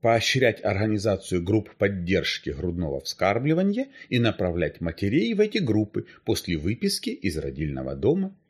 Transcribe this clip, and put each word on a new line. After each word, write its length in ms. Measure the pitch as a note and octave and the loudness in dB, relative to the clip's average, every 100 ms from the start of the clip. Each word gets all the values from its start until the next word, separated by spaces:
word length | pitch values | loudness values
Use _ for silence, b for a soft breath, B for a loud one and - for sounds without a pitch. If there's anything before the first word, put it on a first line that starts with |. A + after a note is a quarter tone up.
Поощрять 600 | A#2 A#2 - B2+ A#2+ A2 | 4 4 4 2 2 2
организацию 800 | G#2 G2 G#2+ G#2+ G#2 F#2+ - F#2 | -2 0 0 2 0 0 0 -2
групп 320 | F2 A2 G#2 - | 2 0 0 0
поддержки 760 | G2+ G2 F2 F#2 - - - | 0 0 0 2 2 -4 -6
грудного 500 | C#2+ F2 F2 E2 C#2 | -4 -4 -2 -2 -4
вскармливания 880 | - - F#2+ A2 C#3 D#3+ G3 G3+ C4+ B B | -8 -2 0 2 2 2 2 0 -4 B B
и 100 | B2 | 2
направлять 640 | A2+ - F#2 E2+ D#2 - | 2 2 -2 0 -2 -2
матерей 540 | E2+ E2 G2+ B2+ A3+ | -6 -2 0 0 0
в 80 | G#3 | 2
эти 160 | G#3+ G#3+ | 2 2
группы 480 | D3+ G#2+ G#2+ - - B | 2 2 2 -4 -8 B
после 320 | - A2 - E2 | -4 -4 -2 -2
выписки 540 | D#2 A#2 G3 G3 - | -2 -2 -2 -2 -6
из 280 | - G2 D#2 | -6 -4 -4
родильного 600 | C#2 C2 D#2 C2+ B1+ C#2 | -6 -6 -6 -4 -6 -2
дома 360 | G2+ F3 C3+ - _ | 0 0 -2 -8 _